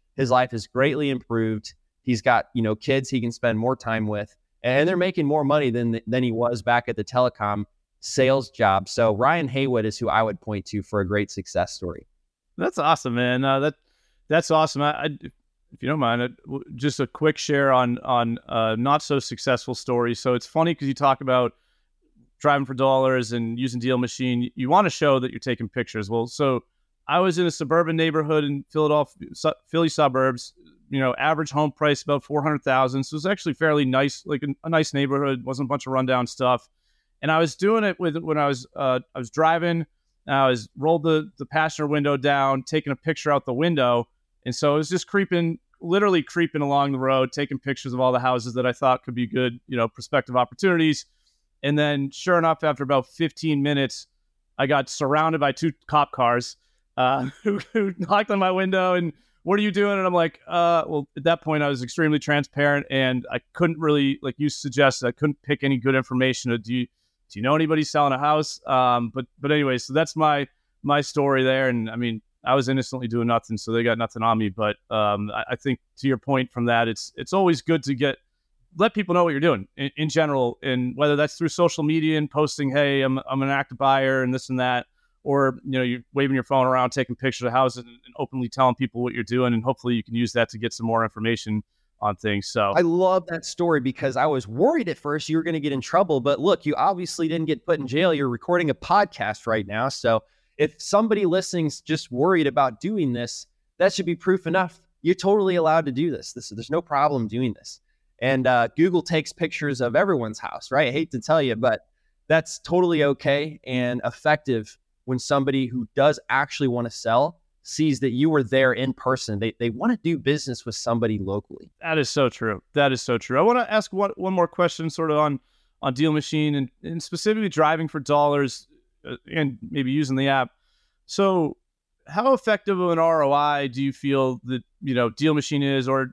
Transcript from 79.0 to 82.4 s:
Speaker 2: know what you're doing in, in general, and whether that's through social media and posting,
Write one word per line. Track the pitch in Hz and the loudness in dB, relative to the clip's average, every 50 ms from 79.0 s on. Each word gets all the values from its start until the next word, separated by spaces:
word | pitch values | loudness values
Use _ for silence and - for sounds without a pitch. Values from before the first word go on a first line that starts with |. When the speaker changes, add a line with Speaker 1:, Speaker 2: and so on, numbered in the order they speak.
| 202 175 175 | -2 0 2
Speaker 2:
know | 180 175 | 2 2
what | 170 | 2
you're | 147 139 | 2 2
doing | 151 175 165 98 95 - _ | 2 2 2 2 -2 -10 _
in, | - 139 139 - | -8 -8 -8 -4
in | - 156 156 | -4 -4 0
general, | 127 160 160 151 143 135 127 120 117 - - | 2 0 0 2 2 0 0 0 -2 -4 -4
and | 143 127 127 123 127 123 | -2 -2 -2 -2 -4 -2
whether | 123 147 147 147 | 0 2 2 2
that's | 143 151 147 - | 2 0 -2 -2
through | - 165 156 | -4 -4 -4
social | - - 175 170 - - 156 | 0 2 2 2 2 0 -2
media | 151 156 160 156 156 156 | 0 0 0 0 0 0
and | 156 151 139 | 0 -2 -2
posting, | - 147 | 0 0